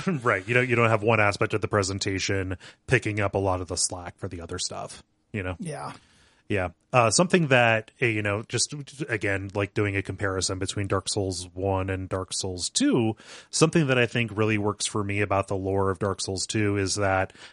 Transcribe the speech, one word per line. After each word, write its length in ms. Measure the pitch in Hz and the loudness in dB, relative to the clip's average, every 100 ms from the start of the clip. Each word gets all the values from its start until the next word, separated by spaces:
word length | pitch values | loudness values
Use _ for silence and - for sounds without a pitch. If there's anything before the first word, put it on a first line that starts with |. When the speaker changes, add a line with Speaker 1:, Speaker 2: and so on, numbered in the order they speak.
| 175 | -2
Speaker 1:
<laughs> 100 | 156 | 0
Right. 240 | 120 98 95 | 2 2 2
You 80 | |
don't, 140 | 120 127 | 2 4
you 80 | 117 | 4
don't 140 | 117 | 4
have 120 | 110 | 4
one 180 | 104 110 | 4 4
aspect 340 | 104 101 107 | 4 2 0
of 60 | 107 | 0
the 80 | 104 | 0
presentation 880 | 104 95 98 104 95 - 98 92 95 - - - | 2 2 -2 -4 -4 -2 -2 -2 -6 -12 -20 0
picking 340 | 120 110 104 | 2 2 -2
up 140 | 98 | 0
a 40 | 101 | 0
lot 220 | 98 92 | 0 -2
of 80 | 90 | -4
the 80 | 90 | -4
slack 420 | - 90 87 - | -4 -4 -12 -12
for 100 | 98 | -10
the 120 | 92 | -10
other 180 | 80 87 | -10 -8
stuff, 440 | - 101 95 - - _ _ | -8 -8 -12 -14 -20 _ _
you 100 | 107 | -8
know? 140 | 90 90 | -6 -6
Speaker 2:
Yeah. 340 | 170 143 139 - _ _ _ _ - | -10 -10 -12 -14 _ _ _ _ -4
Speaker 1:
Yeah. 240 | 104 90 - _ | -2 -2 -8 _
Uh, 200 | 127 113 | 2 4
something 340 | - 175 185 151 | 4 2 2 4
that, 460 | 127 117 113 - _ | 4 6 2 -2 _
uh, 40 | 123 | -2
you 160 | 107 | 0
know, 200 | 104 101 113 | -2 -4 -4
just, 260 | 117 - 151 135 - - | -4 -4 -6 -14 -12 -6
again, 420 | 110 101 98 98 | -2 -2 -2 -4
like, 180 | 101 101 | -4 -2
doing 240 | - 104 98 | 0 0 -2
a 60 | |
comparison 560 | - 98 101 95 87 95 | -4 -4 -2 -2 -2 -4
between 300 | 95 - 98 | -4 -6 -2
Dark 200 | 98 - | -2 -2
Souls 400 | - 95 90 90 | -4 -4 -4 -10
one 340 | 90 98 95 95 | -6 -2 0 -2
and 200 | 95 95 | -4 -4
Dark 240 | 95 92 | -6 -6
Souls 340 | - 98 90 87 | -6 -6 -6 -4
two, 460 | - 285 180 113 101 - - - | 0 2 4 2 0 -10 -20 -8
something 360 | - 160 170 143 | 2 4 4 4
that 100 | 127 | 4
I 80 | 120 | 2
think 260 | 123 113 101 | 0 -2 0
really 220 | 110 107 | 2 2
works 260 | 104 98 | 0 -2
for 200 | - 110 | -4 -2
me 160 | 101 101 | -2 0
about 260 | 101 98 98 | 2 2 0
the 80 | 98 | -2
lore 340 | 95 98 95 | 0 0 0
of 100 | 92 | 0
Dark 200 | 101 95 | -2 -2
Souls 260 | - 95 - | -4 -6 -4
two 280 | 113 104 101 | 0 0 0
is 200 | 95 104 | -2 0
that 360 | 98 95 95 - - | 2 2 0 -8 -20